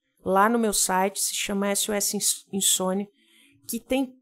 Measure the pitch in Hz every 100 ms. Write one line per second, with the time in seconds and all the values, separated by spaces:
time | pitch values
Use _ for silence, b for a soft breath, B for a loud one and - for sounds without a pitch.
0 | _ _ 190 190 208 240 220 196 - 185
1 | 196 196 - - - 202 202 196 - 208
2 | 202 208 - - - 196 190 - 185 190
3 | 202 b b b b b - 233 - 262
4 | 262 -